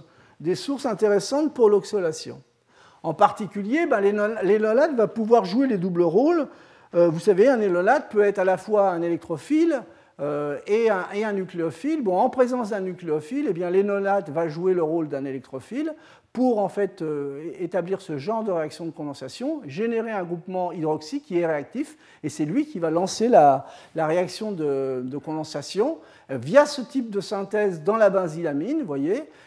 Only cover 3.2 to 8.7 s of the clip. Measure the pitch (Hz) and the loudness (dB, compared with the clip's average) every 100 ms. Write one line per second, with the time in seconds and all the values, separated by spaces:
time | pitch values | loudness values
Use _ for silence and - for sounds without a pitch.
3.2 | 202 - 208 202 202 302 330 220 196 208 | 2 2 -8 -6 -2 0 2 2 2 2
4.2 | 208 220 190 214 214 226 320 247 202 226 | 0 0 2 2 4 4 2 2 0 0
5.2 | 220 233 185 220 269 202 185 170 170 185 | 4 4 4 0 2 0 -2 2 4 6
6.2 | 294 349 262 - - - - 175 170 165 | 4 2 0 -8 -20 -20 -2 4 4 4
7.2 | 214 185 254 240 208 175 196 285 - 208 | 2 6 6 4 2 2 4 2 2 2
8.2 | 202 196 190 185 - | 2 2 2 0 2